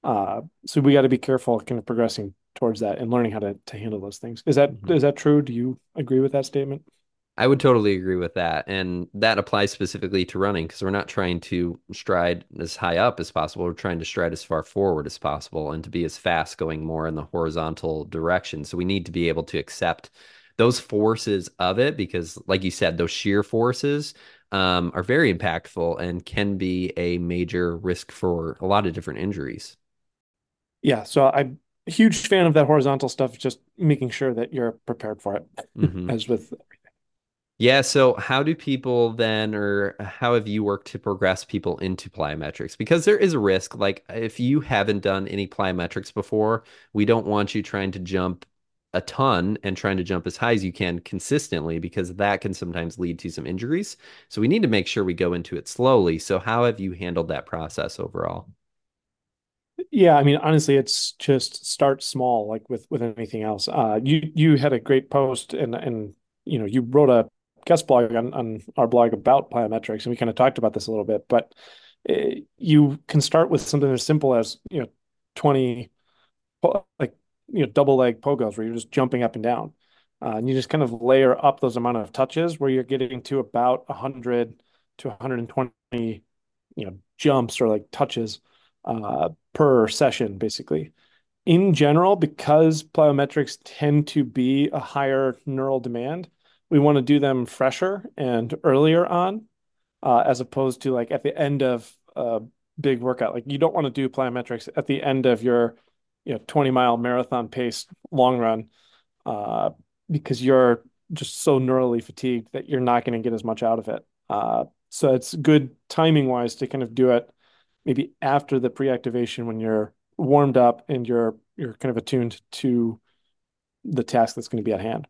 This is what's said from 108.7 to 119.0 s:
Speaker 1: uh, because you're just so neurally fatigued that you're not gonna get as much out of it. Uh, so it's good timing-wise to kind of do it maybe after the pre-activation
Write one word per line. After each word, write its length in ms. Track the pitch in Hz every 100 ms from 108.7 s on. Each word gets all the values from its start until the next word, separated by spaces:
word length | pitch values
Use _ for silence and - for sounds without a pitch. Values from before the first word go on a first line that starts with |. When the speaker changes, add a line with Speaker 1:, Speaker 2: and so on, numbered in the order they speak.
| _ _ _ _ _ -
Speaker 1:
uh, 440 | 104 104 55 - - _ _ _
because 340 | 151 - 120
you're 400 | 127 131 123 117 _ _ _
just 280 | 156 - -
so 180 | - 139
neurally 440 | 127 131 127 120
fatigued 440 | - - 131 120 110
that 140 | 135 -
you're 120 | 135
not 260 | 123 120 -
gonna 140 | 117
get 140 | 117
as 100 | 113
much 180 | 113 110
out 160 | 117 113
of 100 | 110
it. 160 | 113 _ _ _
Uh, 380 | 101 117 113 - _ _
so 240 | - 143
it's 220 | 127 - 165
good 400 | 151 151 131 _ _
timing-wise 680 | - 160 156 135 123 120 -
to 120 | 131
kind 140 | 135
of 140 | 120 113
do 160 | 127
it 180 | 120 120 _ _ _ _ _ -
maybe 280 | 127 - _
after 380 | 139 143 143 135
the 120 | 123
pre-activation 720 | - 135 123